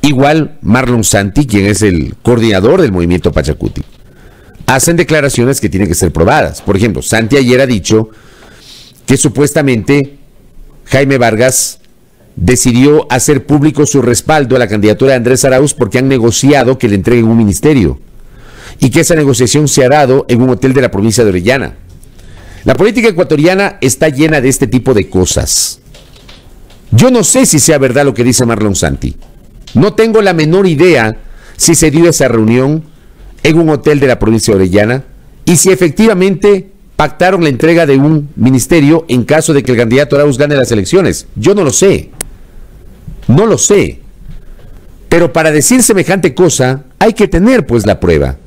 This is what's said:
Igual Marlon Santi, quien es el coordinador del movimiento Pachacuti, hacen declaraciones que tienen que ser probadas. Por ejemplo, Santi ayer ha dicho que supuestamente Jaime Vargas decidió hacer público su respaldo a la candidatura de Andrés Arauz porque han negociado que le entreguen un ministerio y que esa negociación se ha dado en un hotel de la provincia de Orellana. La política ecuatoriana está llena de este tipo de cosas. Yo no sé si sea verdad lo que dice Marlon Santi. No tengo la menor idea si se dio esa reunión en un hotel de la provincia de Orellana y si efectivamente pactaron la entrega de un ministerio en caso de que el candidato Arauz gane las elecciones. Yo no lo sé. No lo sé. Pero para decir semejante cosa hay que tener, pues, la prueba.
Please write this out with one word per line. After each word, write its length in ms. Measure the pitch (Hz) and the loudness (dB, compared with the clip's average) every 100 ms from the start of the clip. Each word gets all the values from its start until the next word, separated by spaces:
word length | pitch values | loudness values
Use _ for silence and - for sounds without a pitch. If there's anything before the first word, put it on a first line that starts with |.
Igual 560 | 147 131 139 160 147 - | 0 0 0 0 -2 -8
Marlon 420 | - 117 127 120 | -2 -2 0 -2
Santi, 420 | 107 104 101 117 143 | 0 -2 -2 -2 -2
quien 200 | 101 98 | 0 0
es 160 | 101 | 0
el 340 | 104 87 67 - | 0 0 -4 -6
coordinador 600 | - 120 113 98 104 185 | -2 0 2 2 2 2
del 100 | 151 | 0
movimiento 400 | 92 85 90 104 | 0 0 0 -2
Pachacuti, 500 | 80 73 71 52 - - - - - - - - - - | -4 -4 -4 -6 -8 -14 -18 -20 -20 -20 -20 -20 -8 -2
hacen 300 | 131 160 170 | 0 0 -2
declaraciones 640 | 175 156 143 123 120 139 | 0 0 0 0 0 0
que 100 | 104 | -4
tienen 200 | 92 98 | -2 -2
que 60 | 80 | -2
ser 160 | 90 | -2
probadas. 500 | 73 90 147 90 - | 0 0 0 -2 -6
Por 160 | - 101 | -4 -2
ejemplo, 240 | 113 90 | -2 -4
Santi 360 | - 113 113 139 | -4 -4 0 0
ayer 220 | 127 123 | 2 2
ha 60 | 123 | 0
dicho 440 | 117 85 110 113 - - - - - - - - _ - | -2 0 -2 -2 -10 -20 -20 -20 -20 -20 -20 -20 _ -2
que 120 | 131 | 0
supuestamente 1000 | 151 113 143 165 139 120 98 143 139 - - _ - - - - - | 0 0 -2 0 0 -2 0 -2 -2 -10 -20 _ -20 -20 -20 -20 -4
Jaime 320 | 131 139 135 | -2 0 2
Vargas 640 | 120 107 127 - - - _ _ _ _ _ - | 0 2 0 0 -6 -10 _ _ _ _ _ -4
decidió 760 | 85 - 131 117 139 151 - | -2 0 0 2 4 2 0
hacer 340 | 127 - 143 - | -2 0 -2 0
público 400 | 147 151 151 147 | 0 0 0 0
su 160 | 143 | 0
respaldo 540 | 120 120 - 156 131 127 | 0 -2 0 -2 0 0
a 40 | |
la 100 | 113 | 0
candidatura 420 | 107 104 104 135 | 0 0 2 2
de 60 | 131 | 0
Andrés 260 | 117 127 | 0 0
Arauz 300 | 139 127 143 | 0 2 0
porque 240 | - 117 127 | -2 -4 -2
han 100 | 135 | 0
negociado 680 | 135 113 - 135 143 120 131 | 0 0 0 2 2 2 0
que 100 | 117 | -2
le 80 | 101 | -2
entreguen 300 | 95 120 113 | 0 0 2
un 120 | 117 | 2
ministerio 640 | 107 98 147 143 85 64 - - - - - - - - | 0 0 0 2 0 -4 -12 -20 -20 -20 -20 -20 -20 -4
y 100 | 135 | -2
que 120 | 147 | 0
esa 140 | 156 165 | 0 0
negociación 520 | 143 117 123 147 147 | 0 0 0 0 0
se 160 | - | 2
ha 60 | 127 | 2
dado 360 | 151 135 135 - | 2 2 0 0
en 120 | 120 | 0
un 100 | 127 | 0
hotel 220 | 123 135 | 0 0
de 80 | 131 | 0
la 100 | 123 | 0
provincia 340 | 98 107 110 110 | -2 -2 0 0
de 40 | |
Orellana. 440 | 92 90 131 87 - - - - - - - - - | 0 -2 -2 -6 -12 -20 -20 -20 -20 -20 -20 -20 -8
La 120 | - 131 | -4 0
política 340 | 202 240 226 | 0 2 0
ecuatoriana 680 | 170 180 156 156 190 196 - | 0 -2 2 2 0 -2 -2
está 260 | 131 - 160 | -4 0 -2
llena 320 | 131 156 156 | 0 0 2
de 80 | 127 | 0
este 200 | 123 127 | 0 0
tipo 260 | 120 113 | -2 0
de 160 | 117 90 | -2 0
cosas. 720 | 92 90 - 69 - - - - - - - - - - - - - - | -2 -2 -2 -4 -4 -6 -10 -20 -20 -20 -20 -20 -20 -20 -20 -20 -20 -2
Yo 200 | 110 247 | 2 4
no 140 | 247 208 | 2 0
sé 200 | 262 240 | 0 0
si 140 | 151 | 0
sea 200 | - 147 | 2 2
verdad 260 | 131 127 143 | 2 0 0
lo 80 | |
que 100 | 117 | 0
dice 220 | 123 120 120 | 0 0 0
Marlon 300 | 113 107 95 | 0 -2 -2
Santi. 420 | 80 67 64 - - - - - - | -4 -4 -8 -10 -18 -20 -20 -20 -4
No 200 | - 190 | 0 0
tengo 280 | - 226 220 | 2 0 2
la 120 | 202 | 0
menor 340 | 170 156 180 190 | 0 0 2 2
idea 500 | 147 180 147 110 110 - - - - | 2 2 2 0 -4 -16 -20 -20 -6
si 180 | - 165 | -2 2
se 160 | 160 | 2
dio 160 | 143 170 | 2 2
esa 220 | 151 135 | 2 0
reunión 560 | 117 110 120 135 156 156 - - - - - | 2 2 2 0 -4 -8 -20 -20 -20 -20 -4
en 160 | - 160 | 0 2
un 100 | 165 | 2
hotel 300 | 147 151 147 | 0 0 2
de 80 | 135 | 2
la 120 | 117 | 0
provincia 340 | 104 113 - | 0 0 2
de 80 | 98 | 0
Orellana 420 | 95 95 104 127 - - - - | 2 0 0 -2 -8 -20 -20 -8
y 140 | - 170 | -2 0
si 120 | 185 | 2
efectivamente 1000 | 185 175 139 220 190 185 180 208 196 - - - - | 2 0 2 0 2 0 0 0 0 -2 -20 -20 -4
pactaron 480 | 151 - 175 190 | -4 0 0 2
la 60 | 160 | 0
entrega 380 | 123 156 170 160 | 0 2 2 2
de 100 | 135 | 2
un 320 | 143 156 143 - | 2 0 -4 -2
ministerio 720 | 120 131 - - 143 160 - | 0 0 2 2 4 2 0
en 140 | 123 | -4
caso 300 | 107 151 160 | 0 0 2
de 100 | 143 | -2
que 80 | 117 | 0
el 60 | 120 | 0
candidato 380 | 120 123 143 143 | 2 0 0 0
Arauz 220 | 147 127 | 0 0
gane 180 | 147 147 | 0 0
las 160 | 120 | 0
elecciones. 540 | 113 92 175 160 78 - - | -2 0 0 0 -4 -10 -4
Yo 200 | 113 208 | 0 0
no 80 | |
lo 80 | 160 | 0
sé. 400 | 120 196 131 73 - - - - - - - - - - - - | 0 0 0 -4 -14 -16 -16 -20 -20 -20 -20 -20 -20 -20 -14 0
No 200 | 127 226 | 2 2
lo 100 | 160 | 0
sé. 440 | - 202 95 - - - - - - - - - - - - | 0 0 0 -6 -20 -20 -18 -18 -18 -20 -20 -20 -20 -20 -4
Pero 240 | 170 170 | 0 0
para 180 | 165 156 | 0 0
decir 300 | 151 - 254 | 0 2 0
semejante 540 | 226 196 165 190 165 123 | 0 -2 -2 -2 -2 0
cosa 480 | 175 - 127 135 - - | 0 2 -2 -2 -10 -2
hay 140 | 214 | -2
que 140 | 214 208 | 0 -2
tener, 380 | 165 208 254 147 | 2 2 2 0
pues, 220 | 120 101 | -2 0
la 120 | 92 | -2
prueba. 380 | 87 80 67 67 | 0 0 0 -6